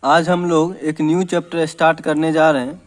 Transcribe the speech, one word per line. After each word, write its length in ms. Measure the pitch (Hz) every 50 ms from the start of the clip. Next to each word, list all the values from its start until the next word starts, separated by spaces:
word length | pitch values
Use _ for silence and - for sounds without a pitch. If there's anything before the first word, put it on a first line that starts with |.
| -
आज 260 | 135 147 170 165 160
हम 200 | 180 175 175 175
लोग 260 | 170 156 156 170 185
एक 260 | - 135 156 156 -
न्यू 220 | 156 156 160 180 190
चैप्टर 420 | 175 - 175 165 - - 170 165
स्टार्ट 360 | 160 - - 165 160 165 160
करने 300 | - 160 156 147 160 160
जा 200 | 156 156 156 160
रहे 140 | 151 135 123
हैं 160 | 127 156 185 _